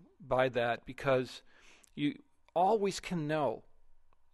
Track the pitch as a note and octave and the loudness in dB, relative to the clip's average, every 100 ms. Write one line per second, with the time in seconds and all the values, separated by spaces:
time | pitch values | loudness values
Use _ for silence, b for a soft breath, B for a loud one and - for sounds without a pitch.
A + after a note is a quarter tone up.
0 | - - C#3 B2+ C3 B2+ A#2 A2+ - - | -20 -14 -2 2 2 2 0 -2 -6 -6
1 | C#3 C3 B2 - - b b b b - | 2 2 0 -10 -20 b b b b -4
2 | D3 - - _ _ D#3+ F#3+ A3 G3 - | -4 -4 -16 _ _ 2 4 4 2 -2
3 | - F3+ D3+ D#3 C3+ A2+ - - - - | -4 -4 -2 0 0 -2 -10 -20 -20 -20
4 | - - - | -20 -20 -20